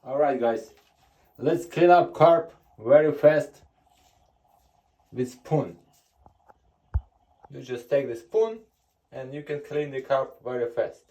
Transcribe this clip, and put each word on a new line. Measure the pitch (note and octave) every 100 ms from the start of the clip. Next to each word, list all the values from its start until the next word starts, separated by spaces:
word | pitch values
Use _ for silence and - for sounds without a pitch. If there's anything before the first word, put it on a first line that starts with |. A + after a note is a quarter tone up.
| -
All | C#3
right, | D3 B2+
guys. | A#2 A2 - - _ _ _ _ _ -
Let's | C3+ E3+ -
clean | - F3
up | F3 -
carp | - D#3+ E3+ E3 - _ -
very | A2+ C#3+ D3+
fast | C#3 D3+ D#3 C#3+ - _ _ _ _ _ _ _ _ _ _ _ _ _ _ _
with | B2 B2+
spoon. | - - D3+ A#2 - _ _ _ _ - _ _ - _ _ _ - - _ _ _ -
You | C#3
just | B2+ B2 -
take | C#3+ B2+
the |
spoon | A#2 - A3 A3 A3+ _ _ _ _ _
and | C3 C3
you | C#3+
can | D3 C#3+ -
clean | D3 D3
the | C3+
carp | C3 C3+ C3 -
very | A#2+ B2 A#2
fast. | - A2 - _